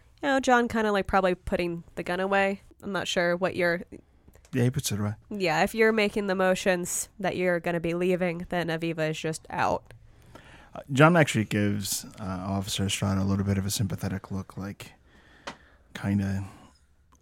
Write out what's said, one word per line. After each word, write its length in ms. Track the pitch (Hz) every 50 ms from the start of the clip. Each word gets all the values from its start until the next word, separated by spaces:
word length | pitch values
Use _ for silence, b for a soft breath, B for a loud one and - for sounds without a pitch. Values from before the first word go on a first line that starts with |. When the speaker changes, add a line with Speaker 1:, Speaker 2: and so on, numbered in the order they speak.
| b b b b
Speaker 1:
you 60 | b 277
know, 100 | 269 269
John 300 | 262 254 247 240 240 226
kinda, 240 | - 226 220 214
like, 160 | 202 196 190 -
probably 260 | - 190 190 185 180
putting 480 | - - - 202 180 180 175 170 170 - - -
the 80 | - 165
gun 160 | - 180 180
away. 420 | 190 196 196 196 196 196 202 - - - - _ -
I'm 80 | 202
not 160 | 190 175 - -
sure 280 | - 190 175 175 175
what 200 | 175 190 175 -
your 260 | - 175 170 170 180 - - - - - _ _ _ _ - - - - -
Speaker 2:
Yeah, 100 | - 127
he 80 | 120 127
puts 220 | 127 139 - -
it 80 | 104 101
away. 140 | 104 104 107 - - -
Speaker 1:
Yeah, 360 | 214 202 185 165 151 160 185
if 100 | 208 -
you're 160 | 226 220 220
making 360 | 226 220 208 208 - 220 202 202
the 80 | 190
motions 720 | 190 185 185 185 - - 202 180 175 175 - - - - - - -
that 180 | 190 175 -
you're 220 | 170 180 180 175 170
gonna 220 | - 180 170 170
be 140 | 160 170 165
leaving, 520 | 175 180 185 180 165 185 175 165 175 180 -
then 180 | 185 175 165 165
Aviva 420 | 160 160 170 165 160 160 156 156
is 80 | 156 -
just 260 | - 160 160 - - -
out. 420 | - - 113 - - - - - - - - B B B B B B B B B B B B B B
Speaker 2:
Uh, 60 | - - -
John 240 | 135 123 156 160 175
actually 280 | 165 143 - - 113 104
gives, 580 | - - 104 104 101 101 104 98 - - - - - - -
uh, 40 | 107 92 92 90 92
Officer 380 | 98 98 98 95 101 - - 98
Estrada 380 | 95 - - 101 98 98 95
a 20 | 95
little 220 | 98 98 101 98
bit 100 | 101 98
of 80 | 98 95
a 60 | 101
sympathetic 600 | - - 104 95 101 98 - 95 95 95 - -
look, 280 | 98 95 95 - - 95
like, 340 | 95 101 98 - - - - _ B B B B B B B B B B B B B B B B B B B
kinda 500 | - - 101 101 101 98 98 95 98 98 95 B B B B B B _ _ _ _ _ _ _ _